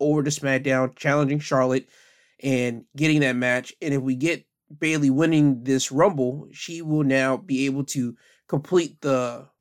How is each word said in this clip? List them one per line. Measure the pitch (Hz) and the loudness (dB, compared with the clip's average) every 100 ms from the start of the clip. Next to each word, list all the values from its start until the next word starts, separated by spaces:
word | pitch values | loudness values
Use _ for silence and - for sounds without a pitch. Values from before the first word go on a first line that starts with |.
over | 147 151 | 0 2
to | 143 | 0
SmackDown, | 147 139 131 135 131 127 - | -2 -2 0 0 0 0 -2
challenging | 151 147 139 147 | 0 2 2 -2
Charlotte, | 147 135 127 131 - _ _ _ _ _ | 0 0 2 0 -4 _ _ _ _ _
and | 135 127 123 117 - 143 | -2 0 -2 -4 -10 -2
getting | 156 151 | 2 2
that | 135 123 | 2 0
match. | 123 123 123 - | 0 -2 -4 -8
And | 160 | -4
if | 139 | -2
we | 131 131 | -2 -2
get | 160 165 _ _ - 151 | -2 -4 _ _ -20 -6
Bayley | 156 156 139 | -2 2 2
winning | 131 165 160 147 127 | 2 4 4 4 2
this | 127 131 - | 0 -2 0
Rumble, | 135 196 151 127 139 - | 2 2 2 -2 -4 -10
she | - - 170 | -14 -12 -10
will | 160 151 | -2 0
now | 139 135 131 127 | 2 2 2 -2
be | - 131 139 | -2 -2 -2
able | 135 | -2
to | 135 139 120 113 _ _ - | -4 -4 -6 -6 _ _ -6
complete | 139 147 180 156 - | -6 0 0 0 -4
the | 147 131 123 120 135 _ | -2 -2 -2 -8 -16 _